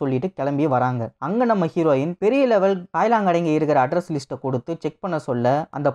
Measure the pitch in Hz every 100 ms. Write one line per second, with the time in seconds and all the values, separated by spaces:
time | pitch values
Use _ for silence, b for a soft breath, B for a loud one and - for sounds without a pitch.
0 | 139 127 185 - 139 143 151 123 127 123
1 | 113 - 139 226 240 208 165 175 160 135
2 | 160 175 202 277 254 208 196 190 180 165
3 | 220 226 190 170 170 151 151 147 127 175
4 | 170 147 - 131 131 165 - 165 151 -
5 | 190 156 - 120 120 143 165 143 139